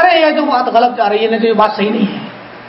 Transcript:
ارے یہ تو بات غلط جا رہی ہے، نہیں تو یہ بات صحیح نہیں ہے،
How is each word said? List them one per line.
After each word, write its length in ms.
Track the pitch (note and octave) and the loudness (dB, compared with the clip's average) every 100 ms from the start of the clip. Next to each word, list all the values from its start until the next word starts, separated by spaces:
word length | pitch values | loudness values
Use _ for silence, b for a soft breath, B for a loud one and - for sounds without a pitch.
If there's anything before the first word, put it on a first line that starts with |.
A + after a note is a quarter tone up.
ارے 180 | F4+ E4+ | 4 4
یہ 160 | D#4 D4+ | 2 2
تو 80 | |
بات 220 | C#4+ B3 B3 | 0 -2 0
غلط 300 | A3+ B3 A#3 | 2 2 0
جا 100 | G#3 | 0
رہی 160 | G#3 | 0
ہے، 60 | A3+ | 0
نہیں 100 | A3 | 0
تو 60 | A3+ | 2
یہ 60 | |
بات 180 | G#3+ G#3+ - | 2 0 0
صحیح 140 | G#3 | -2
نہیں 220 | A3+ G3+ | 0 -2
ہے، 60 | - - - - - | -4 -12 -16 -18 -20